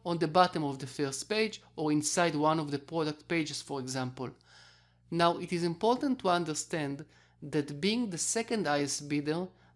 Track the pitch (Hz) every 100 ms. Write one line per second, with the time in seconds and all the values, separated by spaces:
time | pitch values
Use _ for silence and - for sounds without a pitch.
0 | 175 170 160 180 180 170 143 135 135 -
1 | 139 135 - 214 220 - - - 151 151
2 | 147 185 170 151 151 160 147 139 - 165
3 | 156 151 - 170 147 139 - 139 127 131
4 | 127 127 127 - _ - - - _ _
5 | _ 170 170 170 175 175 170 170 220 254
6 | 285 254 185 175 160 147 - 165 139 143
7 | 156 _ _ _ 151 151 147 143 190 233
8 | 226 170 - 226 226 226 147 147 143 -
9 | 147 147 147 160 185 - _